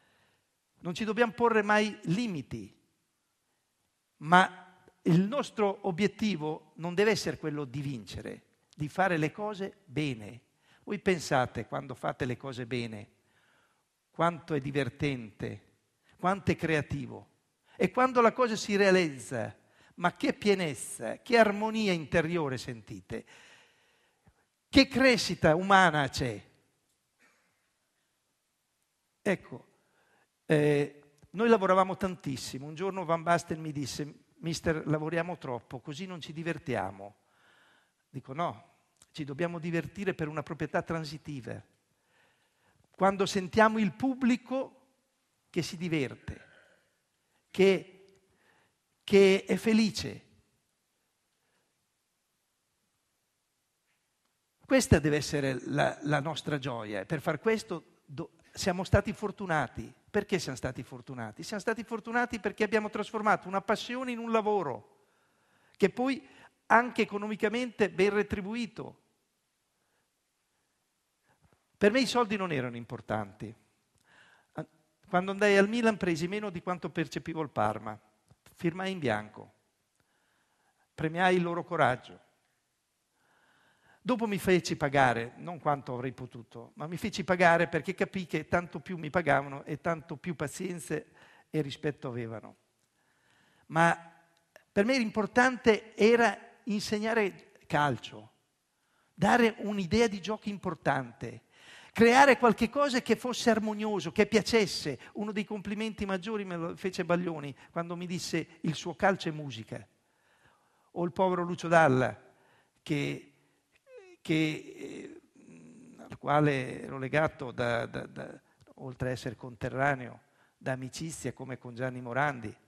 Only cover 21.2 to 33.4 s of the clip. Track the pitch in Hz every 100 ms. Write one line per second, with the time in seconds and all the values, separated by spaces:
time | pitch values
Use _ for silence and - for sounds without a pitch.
21.2 | - 233 214 202 220 220 208 175 135 175
22.2 | 156 170 143 127 - 113 - 101 - 110
23.2 | - - - - _ _ _ _ _ _
24.2 | _ _ _ _ - 277 262 240 262 220
25.2 | - 175 170 160 190 190 180 151 135 -
26.2 | 131 101 - _ _ _ _ _ _ _
27.2 | _ _ _ _ _ _ _ _ _ _
28.2 | _ _ _ _ _ _ _ _ _ _
29.2 | 202 180 - 120 - _ _ _ _ _
30.2 | _ _ - 156 151 143 147 - _ _
31.2 | - 180 233 220 190 185 196 185 190 175
32.2 | 147 127 - 131 147 160 196 190 160 165
33.2 | 160 170